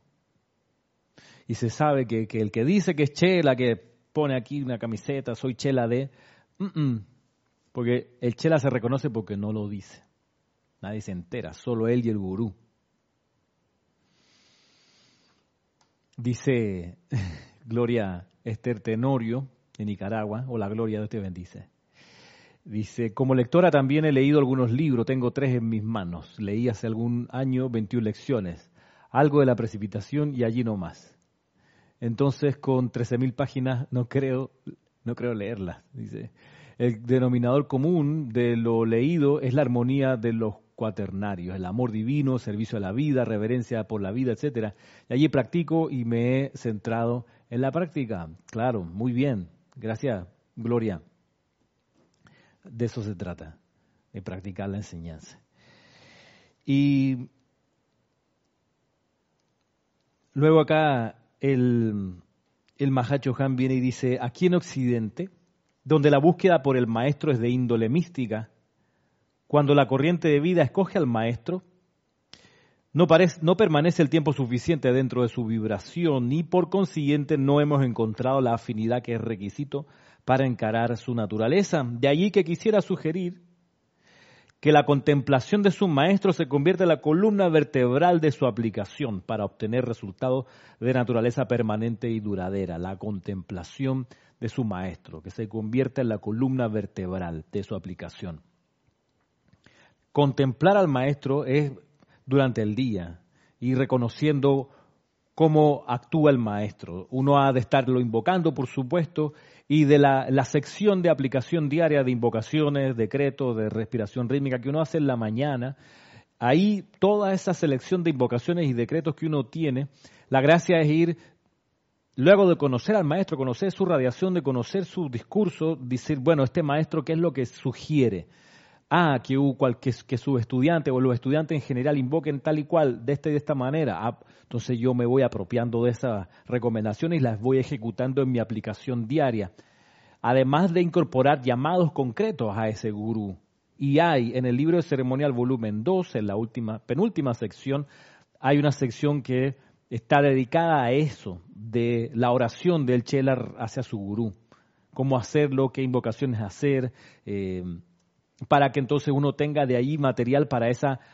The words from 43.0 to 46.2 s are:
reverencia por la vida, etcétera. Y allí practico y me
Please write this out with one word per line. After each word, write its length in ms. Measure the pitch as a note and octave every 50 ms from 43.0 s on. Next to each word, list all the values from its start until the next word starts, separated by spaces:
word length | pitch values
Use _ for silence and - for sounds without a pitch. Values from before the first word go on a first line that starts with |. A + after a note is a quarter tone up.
| D3+ D3+ C#3 B2+ A#2+
reverencia 600 | A2 A2 G#2 G#2+ G#2+ B2 B2+ A2+ - A#2+ A2+ G#2
por 140 | - A2+ G#2
la 120 | G2 F#2
vida, 220 | G#2 B2 C3 B2 A2
etcétera. 420 | - - D3 B2 A#2 G#2+ G#2 - _ - - - _ _ -
Y 40 | A#2
allí 120 | C3 D3+
practico 600 | D3 - C#3 A#2+ - - F3 E3 C#3 D#3+ E3 D#3+ -
y 160 | - B2+ A#2
me 340 | A#2 A#2 A#2